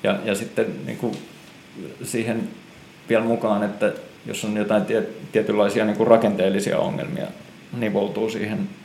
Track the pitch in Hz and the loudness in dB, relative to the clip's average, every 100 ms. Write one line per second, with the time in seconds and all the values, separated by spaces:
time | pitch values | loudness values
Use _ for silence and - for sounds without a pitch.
0 | 98 98 110 98 113 - 113 - - 117 | 0 -2 -2 -4 -4 -2 -2 -4 -10 -4
1 | 120 98 - - - - - - 85 - | -4 -6 -14 -20 -20 -20 -20 -16 -16 -12
2 | 120 117 113 113 98 - - - - - | -6 -4 -2 -4 -6 -12 -20 -20 -20 -20
3 | - 113 113 117 110 101 104 - 107 - | 0 2 4 0 2 2 0 0 0 0
4 | - - - 104 110 107 104 107 95 110 | -14 -16 -10 -6 -4 -2 2 2 2 0
5 | - - - 107 104 104 104 117 107 104 | 0 -8 -2 0 2 2 4 4 2 2
6 | 113 113 110 95 95 98 98 - - - | 6 8 6 2 2 2 0 0 0 -2
7 | - - - - - - - 123 110 101 | -6 -6 -8 -10 -18 -20 -12 -4 0 0
8 | 98 104 110 110 107 104 98 - | 0 -2 -2 -2 -4 -4 -6 -8